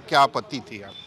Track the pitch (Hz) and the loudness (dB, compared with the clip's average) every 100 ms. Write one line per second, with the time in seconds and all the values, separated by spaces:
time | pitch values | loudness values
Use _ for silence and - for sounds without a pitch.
0 | - 151 139 131 110 135 - 107 98 - | 0 4 4 2 -8 -10 -12 -16 -16 -18